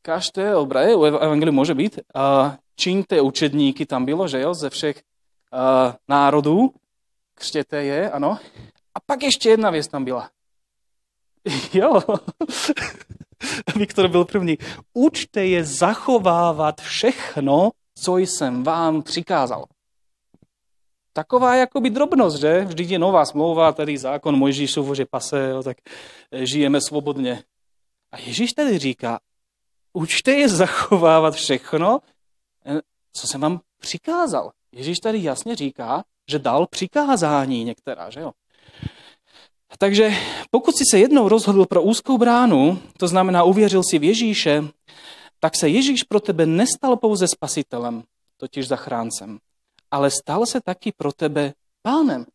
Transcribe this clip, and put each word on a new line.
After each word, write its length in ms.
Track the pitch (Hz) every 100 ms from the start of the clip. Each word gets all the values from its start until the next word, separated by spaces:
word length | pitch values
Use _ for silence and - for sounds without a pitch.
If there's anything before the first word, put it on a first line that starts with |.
Kažte, 500 | - 165 - - 202
dobré, 440 | 185 139 131 180
u 60 | 214
ev-, 160 | 151 147
evangelium 340 | 156 151 160
může 180 | 139 147
být. 260 | 139 208 - -
A 440 | 131 139 139 139 - _
čiňte 460 | - 185 190 185 175
učedníky, 640 | 135 135 151 147 139 131
tam 200 | 147 131
bylo, 220 | 127 160 185
že 120 | 135
jo, 140 | 143
ze 160 | 175 143
všech, 340 | - 151 143 _ _ _ _ _
a, 440 | 127 131 131 127 120 -
národů. 640 | 143 143 147 147 180 262 _ _ _ _ _ _
Křtěte 480 | _ - 156 135 147
je, 280 | 143 143 196
ano. 280 | - 160 208 - - - _ _
A 40 | -
pak 180 | - 277
ještě 260 | 277 - 226
jedna 200 | 220 214
věc 180 | 160 147
tam 180 | 143
byla. 240 | 127 123 - _ _ _ _ _ _ _ _ _ _ _
<laughs> 280 | - 135 -
Jo. 280 | 151 277 214 - 202 - - 320 - - - - - - - - _ 254
<laughs> 280 | - -
Viktor 320 | 220 202 - 185
byl 180 | 175
první. 320 | 175 208 175 151 - - _
"Učte 520 | 247 294 - - -
je 180 | 190 180
zachovávat 1160 | 151 135 175 220 - 240 185 170 170 156 151 -
všechno, 920 | - - 233 - - - 139 143 202 - _
co 220 | - - 185
jsem 460 | 180 - 139 123
vám 380 | 131 165 165 156
přikázal." 640 | 143 170 170 170 123 95 69 _ _ _ _ _ _ _ _ _ _ _ _ _ _
Taková 420 | - 160 247 247
jakoby 340 | 254 254 285 233
drobnost, 500 | 226 302 320 196 147
že? 260 | 151 175
Vždyť 240 | 196 160 175
je 100 | 185
nová 260 | 180 185
smlouva, 460 | 143 147 165 165 160
tady 260 | 151 151 143
zákon 380 | 131 143 160
Mojžíšův 540 | 135 139 135 139 - 139
už 80 | 139
je 80 |
pasé, 440 | 127 127 - 143 135
jo, 140 | 131
tak, 140 | 131 120 - - - - _
e, 140 | 131
žijeme 360 | 127 147 139 143
svobodně. 640 | - 151 143 139 127 120 _ _ _ _ _ _ _
A 80 | -
Ježíš 340 | - 117 240
tady 260 | - 285 185
říká, 400 | 135 120 120 117 _ _ _ _ _ _ _
"Učte 380 | 180 160 - 262
je 180 | 285 277
zachovávat 840 | 175 185 - - 190 165 160 160
všechno, 680 | 151 - 131 - 160 180 262 _ _ _ _ _ _
e, 160 | - 151 _ _ _
co 140 | - 117
jsem 140 | 135
vám 180 | 151 175 _ _
přikázal." 720 | - 170 - 339 320 143 - _ _
Ježíš 280 | 123 139 175
tady 240 | 220 220
jasně 320 | 160 127 226
říká, 480 | 233 139 - 117 147 - _ -
že 120 | 147
dal 280 | 117 135 180
přikázání 960 | - 190 294 285 240 160 147 135 123
některá, 460 | 117 110 - 110 85
že 100 | 135
jo? 120 | 156 _ _ _ _ - - - - _ _ _ _ _ _ -
Takže 340 | 196 202 214 196 - - -
pokud 260 | 247 - -
jsi 60 | 277
se 80 | 196
jednou 300 | 254 285 202
rozhodl 360 | 220 208 196
pro 160 | - 180
úzkou 340 | 180 226 - 254
bránu, 600 | 240 240 247 151 143 185 - -
to 100 | 180
znamená 360 | 185 185 180
uvěřil 400 | 175 190 208 190
si 160 | 180 160
v 40 |
Ježíše, 600 | 151 220 233 208 160 147 151 _ _ - - - - _
tak 160 | 160
se 140 | - 156
Ježíš 340 | 202 269 254
pro 160 | - 208
tebe 260 | 208 165
nestal 520 | 160 165 254 - 269 247
pouze 300 | 226 202 180
spasitelem, 760 | - 147 160 139 120 120 117 - _ _ _
totiž 300 | 131 143 127
zachráncem, 720 | 131 - 120 113 - 101 101 _ _ _ _ _
ale 200 | 143 139
stal 340 | - - 165
se 160 | 233 254
taky 300 | - 185 214 -
pro 140 | 143
tebe 420 | - 151 147 139 - _ _
pánem. 440 | 214 294 285 131 -